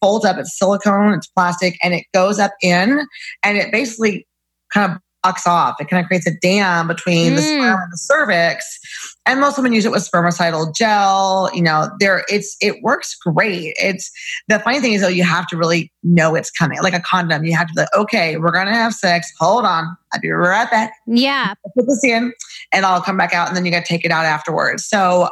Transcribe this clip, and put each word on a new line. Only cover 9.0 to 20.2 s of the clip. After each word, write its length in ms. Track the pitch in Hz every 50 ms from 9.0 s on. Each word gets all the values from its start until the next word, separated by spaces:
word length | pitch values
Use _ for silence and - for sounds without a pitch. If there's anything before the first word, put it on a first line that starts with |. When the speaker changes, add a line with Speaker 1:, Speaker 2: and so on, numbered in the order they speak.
| - - - _ -
Speaker 1:
And 140 | - 262 269
most 160 | 285 285 277
women 160 | 277 254 247
use 140 | 233 220 196
it 40 | 226
with 160 | - 208 -
spermicidal 680 | - - 175 170 175 170 - 180 165 165 156 160 160 151
gel. 720 | - 233 214 214 208 202 196 196 196 190 190 190 190 185 - -
You 80 | 180
know, 260 | 170 160 156 156 160 160 - -
there, 280 | 202 196 185 175 - -
it's, 260 | 202 208 202 - - -
it 220 | 196 208 - -
works 320 | - 220 277 - - - - - -
great. 480 | 175 151 165 208 214 180 175 165 160 - -
It's, 300 | 185 196 185 190 - - - - - - - - - -
the 100 | 214 202
funny 220 | 214 233 254 294
thing 120 | 254 240
is, 80 | 208 196
though, 80 | 196 180
you 160 | 185 180 180
have 220 | 170 165 175 175
to 100 | - 175
really 340 | 165 165 165 170 170 160 - _ _
know 320 | - 170 175 170 156 160 160
it's 160 | 170 - -
coming. 280 | - - 165 139 131 143
Like 100 | 160 190
a 80 | 175 180
condom, 420 | 175 - 185 185 170 165 160 147 156
you 100 | 165 165
have 120 | 160 170 165
to 40 |
be 80 | 160 151
like, 140 | 156 - -
"Okay, 420 | 196 208 202 - 214 170 160 156
we're 160 | 160 165 170
gonna 220 | 165 180 190 202 226
have 180 | 233 226 233
sex. 400 | 214 - - 180 170 175 170 - - -
Hold 240 | 165 175 208 247 226
on. 320 | 190 175 160 160 165 175 - _ -
I'll 80 | - -